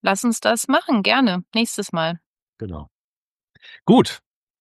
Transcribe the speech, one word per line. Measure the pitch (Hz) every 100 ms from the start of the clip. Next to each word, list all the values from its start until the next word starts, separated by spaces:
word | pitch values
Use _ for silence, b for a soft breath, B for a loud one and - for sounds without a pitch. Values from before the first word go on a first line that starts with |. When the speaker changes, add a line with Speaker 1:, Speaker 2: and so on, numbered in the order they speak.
Speaker 1:
lass | 196 196
uns | 240 226
das | 214 233 -
machen, | 294 349 240
gerne, | 196 247 247 180 -
nächstes | 220 233 - 202
Mal. | 170 160 170 _ _ _ -
Speaker 2:
Genau. | 104 78 73 _ _ _ _ _ _ B B B -
Gut, | 233 - - _ _ _ _